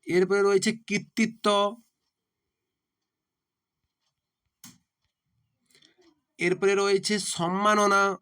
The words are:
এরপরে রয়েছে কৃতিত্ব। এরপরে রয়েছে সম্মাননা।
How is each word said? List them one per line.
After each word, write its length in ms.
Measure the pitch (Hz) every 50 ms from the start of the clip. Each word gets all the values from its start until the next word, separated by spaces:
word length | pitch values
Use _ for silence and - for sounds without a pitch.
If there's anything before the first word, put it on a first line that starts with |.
| _
এরপরে 340 | - 165 180 190 175 196 202
রয়েছে 300 | 196 196 202 196 190 220 226 - _
কৃতিত্ব। 640 | - 202 202 - - _ - 220 220 226 - - 214 208 202 202 208 220 - _ _ _ _ _ _ _ _ _ _ _ _ _ _ _ _ _ _ _ _ _ _ _ _ _ _ _ _ _ _ _ _ _ _ _ _ _ _ _ _ _ _ _ _ _ _ _ _ _ _ _ _ _ _ _ _ - - - _ _ _ _ _ _ _ _ _ _ _ _ _ _ _ _ _ _ _ _ _ _ _ _ _ _ _ _ _ _ _ _ -
এরপরে 340 | 170 175 180 180 196 196 202
রয়েছে 380 | 196 202 202 202 190 185 - 214 208 185 -
সম্মাননা। 760 | - - 170 175 185 196 202 214 214 208 208 202 196 196 196 196 190 -